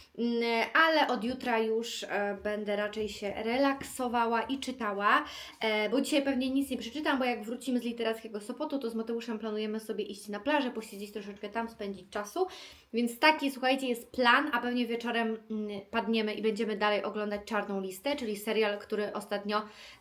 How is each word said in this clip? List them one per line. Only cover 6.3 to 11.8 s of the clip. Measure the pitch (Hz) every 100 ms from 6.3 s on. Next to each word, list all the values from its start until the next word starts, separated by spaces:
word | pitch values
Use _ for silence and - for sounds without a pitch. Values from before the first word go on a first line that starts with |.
| 254 262
nic | 269 277
nie | 247
przeczytam, | 220 294 311 269
bo | 254
jak | 220
wrócimy | 214 247 - 247
z |
Literackiego | 233 233 226 226 220 208
Sopotu, | 208 247 302 277
to | 233
z | 226
Mateuszem | 226 233 233 214
planujemy | 220 214 214 214
sobie | 220 208
iść | 208 202 208
na | 208
plażę, | 277 294 247
posiedzieć | 226 - 196 208
troszeczkę | 220 202 202 202
tam, | 226 226
spędzić | -